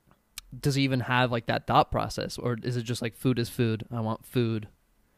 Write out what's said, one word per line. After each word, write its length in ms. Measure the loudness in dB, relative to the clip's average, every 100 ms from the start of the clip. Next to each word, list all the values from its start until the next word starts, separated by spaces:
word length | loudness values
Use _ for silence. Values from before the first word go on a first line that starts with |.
| _ _ _ -20 -18 -4
does 140 | 0
he 80 | 2
even 160 | 2 2
have, 320 | 2 2 2
like, 140 | 0 0
that 200 | -2 4
thought 240 | 4 4
process? 480 | 2 -2 -4 -6 -4
Or 200 | -4 -4
is 140 | -2 -4
it 60 |
just, 180 | -2 -4
like, 140 | -4 -2
"Food 220 | 0 2
is 100 | 0
food. 360 | 0 0 0 -4
I 100 | -4
want 240 | -4 -4 -4
food." 420 | 0 0 0 -6 _ _ _ _